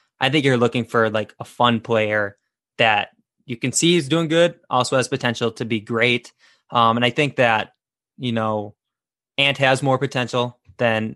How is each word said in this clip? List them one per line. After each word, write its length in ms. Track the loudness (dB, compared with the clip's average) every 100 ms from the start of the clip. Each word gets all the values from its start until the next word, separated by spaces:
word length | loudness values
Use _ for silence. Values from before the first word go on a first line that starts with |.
| _ -4
I 100 | 0
think 140 | 2
you're 140 | 2 2
looking 280 | 2 0 -4
for, 260 | 0 0
like, 240 | -2 -6 -12
a 60 | -12
fun 360 | 0 0 0
player 560 | 0 -2 0 -2 -4 -8 _ _ _ 0
that 300 | 2 2 -2 _ _ _ -14
you 120 | -8
can 160 | -6
see 220 | 0 2 2
is 140 | 2
doing 180 | -2 0
good, 320 | 2 2 0 -4
also 300 | 0 0 0
has 100 | 0
potential 440 | -2 -2 -2 -4
to 140 | -4 -6
be 160 | -6
great. 500 | -4 0 0 0 -4 _ _ _ _
Um, 260 | 0 2 2
and 80 | 0
I 60 |
think 240 | 0 -2 0
that, 380 | 2 0 -4 _ _ _ _ -12
you 140 | -6
know, 420 | -4 -4 -4 -8 -14 _ _ _ _ _ 0
Ant 220 | 0 2
has 240 | 2 2
more 160 | 2 0
potential 580 | -2 -4 -4 -4 -4 -6 _ -4
than, 380 | -2 0 -4